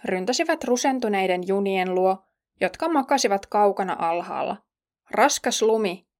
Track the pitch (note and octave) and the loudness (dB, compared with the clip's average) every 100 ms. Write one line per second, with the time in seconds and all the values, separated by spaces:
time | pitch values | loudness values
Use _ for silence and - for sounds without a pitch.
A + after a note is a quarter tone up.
0 | F#3 F#3 F#3+ C4 E4 D#4+ A#3+ B3 C#4+ C4 | -4 -4 -2 -2 -2 -2 -2 0 0 0
1 | A3 G3 F#3 F3+ F3+ G3 G3 F#3+ F#3 F#3 | 0 0 0 0 0 0 0 0 0 2
2 | F#3 F#3+ _ _ _ - F#3 - E4 D4 | 2 0 _ _ _ -4 -4 -2 0 0
3 | B3+ C#4 C4 G3 - G#3 G3+ G3 F#3 - | 2 2 2 0 0 2 2 2 -4 -2
4 | E3 E3+ F3+ C#3 - G3 _ _ _ _ | -2 -4 -6 -6 -6 -8 _ _ _ _
5 | _ G3+ C#4 - - - A3 A3 G3+ F3+ | _ 2 2 2 -2 0 2 2 0 -4
6 | _ | _